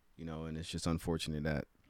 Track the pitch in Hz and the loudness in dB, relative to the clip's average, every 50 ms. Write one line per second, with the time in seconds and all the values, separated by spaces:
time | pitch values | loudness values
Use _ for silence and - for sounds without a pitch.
0 | - - - - 82 80 78 78 80 80 80 78 85 - - 82 - 87 82 82 | -20 -20 -14 -10 -8 -6 -4 -4 -4 -4 -4 -4 -4 -4 -4 0 2 2 2 2
1 | - 90 82 82 - 78 78 76 76 80 76 69 - - _ _ - | 2 2 0 2 2 0 0 0 2 2 2 2 0 -4 _ _ -20